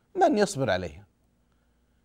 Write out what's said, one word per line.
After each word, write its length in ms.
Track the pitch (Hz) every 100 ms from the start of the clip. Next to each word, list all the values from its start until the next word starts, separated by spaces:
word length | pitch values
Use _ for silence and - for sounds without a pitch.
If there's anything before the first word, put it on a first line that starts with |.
| _ 359
من 220 | 370 220
يصبر 320 | 196 135 123
عليه؟ 380 | 92 87 78 - _ _ _ _ _ _ _ _ _